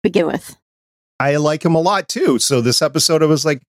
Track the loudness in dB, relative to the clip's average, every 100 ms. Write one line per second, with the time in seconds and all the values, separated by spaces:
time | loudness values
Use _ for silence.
0 | -2 0 -2 -4 -8 -20 _ _ _ _
1 | _ -4 -2 0 0 0 0 2 2 0
2 | -2 -2 0 0 0 0 0 0 0 0
3 | 0 2 2 2 0 -4